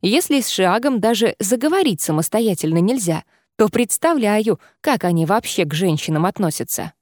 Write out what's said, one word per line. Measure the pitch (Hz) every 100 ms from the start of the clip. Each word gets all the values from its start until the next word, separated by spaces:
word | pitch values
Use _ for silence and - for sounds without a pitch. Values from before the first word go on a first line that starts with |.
Если | 185 247 359 285
с | 233
шиагом | - 185 196 285 247
даже | 208 233 220 -
заговорить | 196 240 285 359 349 170
самостоятельно | - 156 160 214 226 180 156 165
нельзя, | 185 262 180 160 - _ _ _
то | 214
представляю, | 226 240 - 330 320 214 208 220 185 - _
как | - 247
они | 180 170 160
вообще | 208 - -
к | 165
женщинам | 151 185 151 - 156 175
относятся. | - 185 - - - 165 _